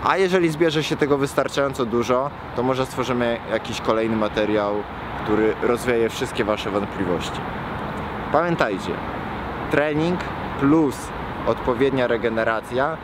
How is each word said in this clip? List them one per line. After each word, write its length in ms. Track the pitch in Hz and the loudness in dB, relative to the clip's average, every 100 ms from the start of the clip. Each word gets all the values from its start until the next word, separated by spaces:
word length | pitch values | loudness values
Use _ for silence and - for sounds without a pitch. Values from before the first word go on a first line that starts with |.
A 120 | 131 170 | 2 2
jeżeli 320 | 190 185 170 | 4 4 2
zbierze 340 | 151 170 151 | 4 2 2
się 140 | 147 156 | 0 0
tego 220 | 143 143 | 2 2
wystarczająco 680 | 139 - 131 - 139 135 120 | 2 0 0 0 -2 0 0
dużo, 440 | 120 113 123 139 - - - | 0 2 2 0 -6 -8 -2
to 60 | |
może 240 | 127 131 131 | 0 0 -2
stworzymy 520 | - 123 123 120 117 - | -2 -2 0 0 0 -2
jakiś 280 | 110 - 117 | -4 -2 -2
kolejny 360 | - 110 113 113 | 2 2 2 2
materiał, 580 | 104 107 107 107 104 104 - - - - | 0 2 2 2 2 -2 -4 -10 -10 -6
który 300 | - 107 107 - | 0 2 4 2
rozwieje 460 | 110 120 123 117 113 | 0 2 2 2 2
wszystkie 360 | - 131 - | 0 -4 -2
wasze 260 | 107 104 110 | 0 0 0
wątpliwości. 720 | 101 101 - 92 85 - - - - - - - - - - - | -2 -2 -2 -2 -2 -2 -6 -6 -6 -6 -6 -6 -6 -8 -8 0
Pamiętajcie, 580 | 147 175 170 127 95 82 - - - - - - - - | 2 2 2 0 0 -4 -6 -6 -6 -6 -8 -8 -8 0
trening 500 | 139 151 151 165 175 - - - - | 2 2 2 0 0 -4 -8 -8 0
plus 360 | 139 160 147 - - - - - - | 4 4 2 -2 -10 -8 -8 -4 -2
odpowiednia 600 | 113 - 117 139 135 120 | 0 0 2 2 2 2
regeneracja 920 | 117 113 113 113 110 - 123 147 160 | 2 0 0 0 0 -2 -2 0 -2